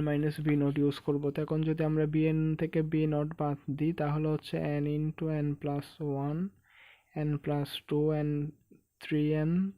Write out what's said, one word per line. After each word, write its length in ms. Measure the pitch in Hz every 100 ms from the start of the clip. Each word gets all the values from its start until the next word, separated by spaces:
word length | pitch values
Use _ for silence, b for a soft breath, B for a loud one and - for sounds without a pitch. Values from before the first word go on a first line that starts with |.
| 151
মাইনাস 300 | 147 151 147 151
বি 80 | 147
নট 120 | 143 143
ইউজ 140 | 143 139 -
করব। 160 | 143 143
তো 40 | 143
এখন 140 | 151 156 156
যদি 140 | 156 156
আমরা 140 | 156 151
বিএন 240 | 156 160 156 156 156
থেকে 200 | 160 160 156
বি 100 | 160 156
নট 140 | 147 151 -
বাদ 180 | 147 143 - 143
দিই, 140 | 151 170
তাহলে 260 | 147 151 156
হচ্ছে 220 | 151 - 165 156 147
n 20 | 147 151
into 280 | 156 - 160 151
n 40 | 147 143
plus 260 | 143 143 143 - 147 139 143
one, 120 | 156 196 - b b b b b 156 151
n 20 | 147
plus 260 | - 147 143 - -
two, 180 | 151 151 151 147
n 40 | 147 147 - _ - _ _
three 280 | - 151 151 156 156
n 20 | 175 196